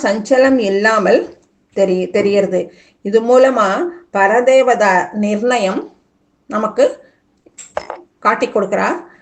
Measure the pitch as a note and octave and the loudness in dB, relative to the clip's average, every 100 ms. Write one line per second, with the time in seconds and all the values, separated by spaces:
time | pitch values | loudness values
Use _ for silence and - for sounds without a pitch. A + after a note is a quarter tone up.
0 | A3 G#3+ G#3+ B3+ C4+ C4 G3 G3 A3 A3 | -2 -4 0 2 4 2 0 0 0 2
1 | F3+ C4 - - _ _ _ - F#3+ F#3 | 2 0 0 -12 _ _ _ -2 0 0
2 | F3+ G3+ G3+ G3+ F#3 F3+ - - _ _ | -2 -2 0 0 0 -2 -6 -12 _ _
3 | G3+ A3 A#3 B3+ C4 B3 G3 G#3+ F4 - | -2 0 2 4 4 2 0 -2 -4 -10
4 | _ G3 G3 A#3 B3 C4 B3 A3 G3+ F#3 | _ 0 2 2 4 4 4 2 2 0
5 | - G#3+ G#3 G#3 B3 B3 F#3+ A3+ - _ | -2 -4 -4 -2 -2 -2 -2 -4 -8 _
6 | _ _ _ _ - G#3+ G#3+ A#3+ C4+ - | _ _ _ _ -10 -6 -4 0 -2 -2
7 | _ _ _ _ _ - - - - - | _ _ _ _ _ -20 -16 -12 -12 -14
8 | - _ G#3+ A3 A#3+ G#3+ F#3+ G3 G3+ F4 | -20 _ -4 -2 -2 -4 -4 -2 -4 -6
9 | - _ | -10 _